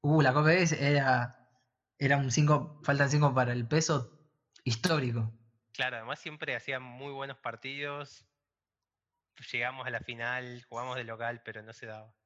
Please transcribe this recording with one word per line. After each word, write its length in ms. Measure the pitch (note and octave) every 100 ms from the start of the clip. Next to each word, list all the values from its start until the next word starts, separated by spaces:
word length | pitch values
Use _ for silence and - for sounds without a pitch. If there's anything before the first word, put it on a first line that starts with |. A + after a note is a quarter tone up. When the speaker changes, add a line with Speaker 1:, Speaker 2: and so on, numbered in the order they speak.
Speaker 1:
Uh, 180 | D3 D#3
la 100 | C3+
Copa 160 | C3+ D#3
Davis 200 | F3+ E3+
era, 640 | D3+ C#3 D3 C3+ B2+ A#2+ - _ _ _ _ _ _
era 180 | C#3 C#3
un 120 | C3
cinco, 500 | A#2+ D3 D3 - -
faltan 260 | - C#3 C#3
cinco 240 | D3 D3
para 180 | B2+ A#2+
el 140 | B2 A#2
peso 420 | D3+ D#3+ C#3+ A#2+ _ _ _ _ _
histórico. 680 | - A2+ - D#3 B2+ A#2 A2 - _ _ _
Speaker 2:
Claro, 220 | - B2+ A#2+
además 220 | A2+ C#3+
siempre 360 | D#3+ D3+ D3 B2
hacían 260 | - C3
muy 300 | B2+ B2 C#3
buenos 240 | C3+ C#3 C3
partidos, 880 | A#2+ A2+ C3+ C#3 D3 C#3+ C#3 - _ _ _ _ _ _ _ _ _ _ _ - B2
llegamos 340 | B2 B2 C3 B2+
a 40 |
la 100 | A#2
final, 600 | A#2 A#2 A#2+ B2+ B2+ B2 _
jugamos 260 | A#2 B2+ B2+
de 80 |
local, 380 | A#2 A2+ A#2 A#2+
pero 180 | A2+ A2
no 120 | G#2+
se 100 | -
daba. 300 | A#2 A2 A2 _